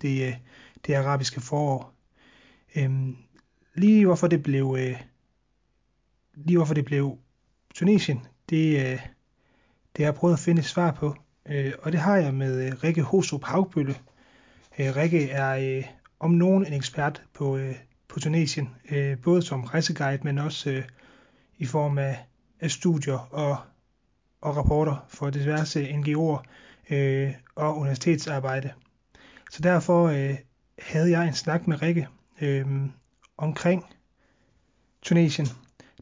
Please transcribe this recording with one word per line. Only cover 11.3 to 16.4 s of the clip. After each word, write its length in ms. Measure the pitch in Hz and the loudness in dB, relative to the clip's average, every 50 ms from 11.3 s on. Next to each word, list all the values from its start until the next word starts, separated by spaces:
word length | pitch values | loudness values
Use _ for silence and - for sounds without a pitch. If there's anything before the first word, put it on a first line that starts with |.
| _ _ _ | _ _ _
øh, 280 | - 147 143 135 135 143 - | -8 -6 -4 -4 -4 -6 -6
og 120 | - 156 | -6 -2
det 80 | 160 170 | -2 0
har 180 | 147 190 202 196 | 2 2 2 2
jeg 160 | 165 139 131 | 2 2 0
med, 340 | 135 135 135 131 127 131 131 | -2 -2 -2 -2 -2 -4 -4
øh, 160 | 131 127 - | -6 -4 -2
Rikke 200 | 160 170 165 147 | 0 0 0 0
Hostrup 400 | - - 196 175 - - 143 - | 2 2 0 0 0 -4 -6 -6
Haugbølle. 520 | - 127 175 196 185 - 156 143 139 135 - - _ _ _ _ _ _ _ _ _ _ _ _ _ _ - | -2 0 0 0 0 0 -2 -2 -2 -4 -8 -10 _ _ _ _ _ _ _ _ _ _ _ _ _ _ -4
Øh, 160 | 143 135 131 | -2 -2 0
Rikke 340 | 139 151 165 170 165 147 131 | 0 0 2 2 2 0 0
er, 480 | 131 139 135 135 135 135 135 135 131 131 | -2 -2 -2 0 -2 -2 -2 -2 -4 -4
øh, 60 | 135 - - - _ _ _ - | -6 -8 -14 -20 _ _ _ -4
om 120 | - 165 | 0 2
nogen 340 | 170 170 | 4 4